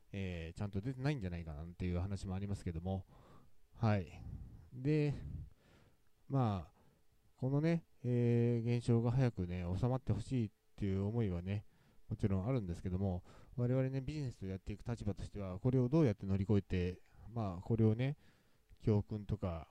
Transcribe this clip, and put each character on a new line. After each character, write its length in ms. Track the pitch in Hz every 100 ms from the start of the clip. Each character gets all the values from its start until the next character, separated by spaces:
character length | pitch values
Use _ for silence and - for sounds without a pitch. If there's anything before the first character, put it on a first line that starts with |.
| _
え 400 | 101 95 87 82 85
ー、 20 |
ち 40 |
ゃ 40 | 104
ん 60 |
と 80 | 98
出 120 | 107
て 80 | 127
な 120 | 135
い 20 |
ん 60 | 147
じ 60 | 95
ゃ 20 |
な 80 | 87
い 60 |
か 80 | 80
な 100 | 73
っ 40 | 82 87
て 60 |
い 100 | 90
う 60 | 87
話 260 | 95 98 101
も 80 |
あ 40 | 92
り 80 | 101
ま 80 | 98
す 80 |
け 80 | -
ど 80 | 80
も、 260 | 87 95 - - - - - - - -
は 200 | 113 104
い。 120 | 82 - - - - - -
で、 420 | 127 127 151 147 135 - - - - _ - - _ _ _ -
ま 380 | 135 123 98 78
あ、 40 | _ - _ _ _ _ -
こ 120 | 127
の 120 | 139
ね、 240 | 160 170 - -
え 580 | 123 123 120 120 120 120 117
ー、 100 | 120
現 60 |
象 180 | 117 117
が 100 | 117
早 180 | 123 127
く 160 | - 90
ね、 180 | 87 87 90
収 60 | 123
ま 120 | 127
っ 20 |
て 120 | -
ほ 80 | 101
し 260 | - 131 107
い 20 |
っ 20 | _ _ -
て 80 |
い 120 | 104 95
う 80 |
思 180 | 101 117
い 80 | 110
は 120 | 87
ね、 220 | 87 104 - _ _ - -
も 80 | 110
ち 100 | 104
ろ 140 | 95
ん 60 | 98
あ 20 |
る 100 | 131
ん 60 | 95
で 80 |
す 80 | 85
け 80 | 95
ど 80 | 92
も、 240 | 98 90 - - - -
我 160 | 120
々 160 | 127 131
ね、 120 | 135
ビ 140 | 131
ジ 80 | 151
ネ 100 | 135
ス 120 | -
を 40 | 95
や 80 | 95
っ 20 |
て 140 | -
い 40 | 104
く 80 |
立 200 | - 117
場 100 | 107
と 80 | 95
し 80 | 98
て 80 | 104
は、 220 | 98 92
こ 100 | 127
れ 80 | 131
を 100 | 123
ど 120 | 156
う 40 |
や 60 | 143
っ 40 | 101
て 100 | 98
乗 100 | 98
り 60 |
越 120 | 101
え 80 | 104
て、 360 | - 92 90 90 - - -
ま 260 | 113 104 87
あ、 20 |
こ 140 | - 113
れ 80 |
を 100 | 110
ね、 220 | 110 131 147 - - _ _ _ -
教 200 | - 104
訓 220 | - 107 101
と 100 | 104
か、 320 | 98 82 76